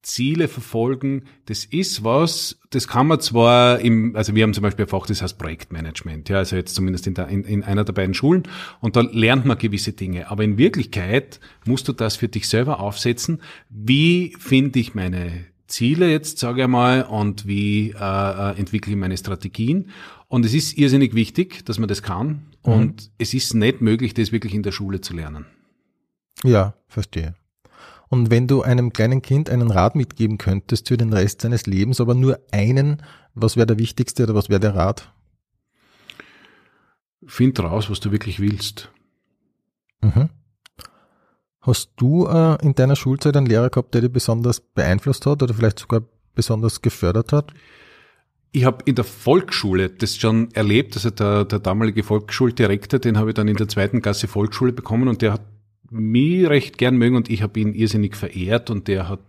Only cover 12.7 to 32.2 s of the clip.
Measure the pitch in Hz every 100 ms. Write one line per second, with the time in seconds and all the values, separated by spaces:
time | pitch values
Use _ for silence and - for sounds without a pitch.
12.7 | 147 101 101 120 120 - 165 - - _
13.7 | 107 107 135 160 175 175 - - 135 139
14.7 | 127 117 107 92 90 87 85 87 _ _
15.7 | - 117 160 180 156 156 - 120 123 127
16.7 | 123 123 127 127 107 104 104 101 101 104
17.7 | 104 107 104 101 98 98 95 98 98 98
18.7 | 110 101 104 95 92 - 92 98 - 113
19.7 | 180 185 - - - _ 120 113 143 -
20.7 | - 143 139 131 107 110 - 185 - -
21.7 | 104 110 98 - 92 135 147 - _ -
22.7 | 110 110 - - _ 110 131 - 113 107
23.7 | 131 113 113 123 110 104 110 104 101 101
24.7 | 92 98 98 - 85 78 76 67 _ _
25.7 | _ _ _ _ _ _ - 127 110 98
26.7 | - _ - 101 87 80 87 _ _ _
27.7 | _ - - _ 127 113 117 123 135 131
28.7 | 123 123 - 113 131 - 135 156 123 117
29.7 | 95 113 151 123 - 113 107 - 95 -
30.7 | 117 - 123 113 107 101 - - 117 -
31.7 | 95 107 127 120 123